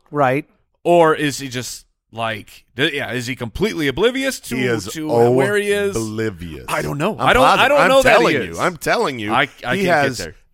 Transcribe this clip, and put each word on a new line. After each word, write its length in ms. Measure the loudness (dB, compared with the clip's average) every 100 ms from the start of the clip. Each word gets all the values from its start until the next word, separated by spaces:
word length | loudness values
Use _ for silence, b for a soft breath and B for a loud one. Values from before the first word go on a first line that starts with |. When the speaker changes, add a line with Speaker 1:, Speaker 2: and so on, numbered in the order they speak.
| _
Speaker 1:
Right. 380 | 0 2 0 -4 _ _ _
Speaker 2:
Or 300 | 2 6 6 4
is 220 | -2 -4
he 120 | -8
just, 360 | -8 -10 -14 -20 _ _
like, 540 | -8 -6 -8 -12 -20 _ -4
th-, 160 | -4
yeah, 180 | -2 -6
is 140 | -6 -8
he 80 | -8
completely 520 | -10 -4 -4 -2 -4
oblivious 520 | 0 0 0 -4 -6
to, 140 | -8 -4
Speaker 3:
He 80 | -2
is 200 | -2 -4
Speaker 2:
to 140 | -8 -2
where 480 | 2 4 4 2 0
he 160 | 0
is? 240 | -2 -2 -4
Speaker 3:
oblivious. 720 | -6 -4 -4 -6 -10 -12 -8
Speaker 2:
I 140 | -6
don't 160 | -4 -4
know. 160 | -4 0
Speaker 3:
I'm 80 | 2
Speaker 2:
I 60 |
don't, 100 | 4
Speaker 3:
positive. 220 | 4 4 4
Speaker 2:
I 20 |
don't 140 | 4
Speaker 3:
I'm 80 | 4
Speaker 2:
know 120 | 4
that 80 | 6
he 60 | 4
Speaker 3:
telling 180 | 4 0
Speaker 2:
is. 220 | -4 -4
Speaker 3:
you. 20 |
I'm 140 | -4 -2
telling 420 | -2 -2 -2 -4
you. 120 | -2
Speaker 2:
I, 160 | 0 0 -4
I 120 | -6 -2
Speaker 3:
he 60 |
Speaker 2:
can't 200 | 0 2 0
Speaker 3:
has 100 | -4
Speaker 2:
get 60 |
there. 120 | -10 -14 _